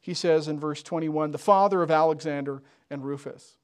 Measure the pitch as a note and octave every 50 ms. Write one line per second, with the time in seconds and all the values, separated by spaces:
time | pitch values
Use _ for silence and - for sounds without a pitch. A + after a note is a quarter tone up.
0 | _ - F3 - - F3 D#3+ D#3 D3+ D#3 D3+ D3 D3 D3+ D3 - - - F3+ E3
1 | E3 D#3 D3+ D3+ D#3 D3+ D3+ D#3+ - - G3+ F#3+ G3 G3+ G3 F#3 E3+ D3+ D#3+ D#3
2 | D#3+ D#3+ D#3 D3 C3+ D#3 D3 C#3+ C#3 C#3+ C#3 C#3 C#3 _ _ _ _ _ C#3+ C#3
3 | C3 C#3 C#3+ C#3 C#3 C3+ - C3 - - _ _